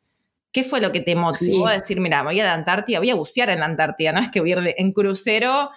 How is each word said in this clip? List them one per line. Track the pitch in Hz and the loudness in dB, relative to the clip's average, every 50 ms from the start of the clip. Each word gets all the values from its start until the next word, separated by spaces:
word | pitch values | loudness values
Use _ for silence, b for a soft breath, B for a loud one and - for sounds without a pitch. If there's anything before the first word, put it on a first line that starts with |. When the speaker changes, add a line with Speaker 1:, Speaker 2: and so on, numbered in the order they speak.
| _ _ _ _ _ _ _ _ _ _ | _ _ _ _ _ _ _ _ _ _
Speaker 1:
¿Qué | - 262 254 | -4 -2 -2
fue | 254 - 247 | 0 0 0
lo | 208 185 - | 0 0 0
que | 180 | -2
te | - 175 170 170 | -2 0 0 0
motivó | 170 165 156 - 175 180 196 185 180 226 | 0 0 0 0 0 2 2 2 2 2
Speaker 2:
Sí. | 208 | 0
Speaker 1:
a | 196 | -2
decir, | 196 - 196 185 | -2 -4 -4 -2
"Mira, | 185 170 160 143 135 | 0 0 0 0 0
voy | 147 175 202 | 0 0 0
a | 214 | 2
la | 185 170 | 0 0
Antártida, | 160 151 180 180 196 214 - 226 165 | 0 0 0 -2 -2 0 -2 -2 0
voy | 185 247 | 0 0
a | 247 | 0
bucear | 175 151 - - 240 247 214 | 0 -2 -4 -2 -2 0 0
en | 185 165 | 0 0
la | 151 | -2
Antártida"? | 156 160 147 160 151 151 - 160 156 156 | -2 0 0 0 0 0 0 0 0 2
No | 185 | 0
es | 247 - | 0 0
que | - 190 | 0 0
voy | 160 170 180 | 0 0 0
a | |
ir | 180 180 | 0 0
de, | 175 - - | -2 -2 0
en | 185 190 190 | 0 0 2
crucero | 208 202 196 196 190 - 226 214 220 233 254 269 285 285 285 B | 2 2 2 0 0 0 0 0 2 2 2 0 0 -2 -4 B